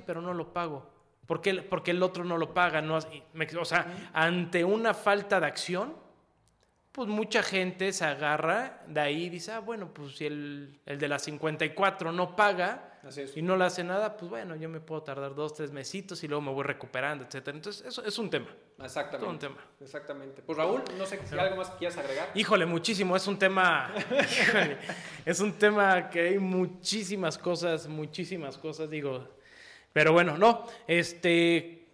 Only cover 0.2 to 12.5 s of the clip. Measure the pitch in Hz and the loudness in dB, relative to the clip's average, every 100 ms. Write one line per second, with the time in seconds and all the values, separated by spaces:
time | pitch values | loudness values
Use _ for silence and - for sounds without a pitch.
0.2 | 175 175 165 175 170 143 - _ _ _ | -4 -6 -6 -4 -4 -6 -12 _ _ _
1.2 | - 160 190 185 - 180 - 180 180 180 | -4 -2 0 -2 -2 -2 0 2 2 0
2.2 | 175 170 160 180 175 156 156 160 151 147 | -2 0 0 2 2 2 0 -2 -4 -12
3.2 | - 165 156 165 165 170 170 185 - 160 | -10 -6 -4 -4 2 2 2 -6 -4 2
4.2 | 165 180 175 180 175 220 226 208 208 202 | 4 4 2 2 4 4 2 2 2 2
5.2 | 202 196 151 - - 180 247 330 - _ | 4 2 2 -2 -4 -4 -4 -10 -20 _
6.2 | _ _ _ _ _ _ _ - 214 214 | _ _ _ _ _ _ _ -6 -2 -2
7.2 | 214 220 - 190 185 185 190 190 160 139 | 0 0 2 0 0 -2 -2 0 -2 0
8.2 | 147 151 160 208 262 - - 151 147 151 | 0 2 2 0 -2 -10 -4 0 0 0
9.2 | 175 175 165 220 208 226 175 147 143 - | -4 -8 -8 -8 -8 -8 -10 -12 -14 -6
10.2 | 147 147 147 143 139 139 - 143 143 139 | -6 -6 -8 -10 -14 -16 -10 -4 -2 -2
11.2 | 151 147 156 156 156 156 196 190 165 175 | -4 -4 -4 -2 -2 2 0 2 -2 -2
12.2 | 175 180 208 | 0 4 4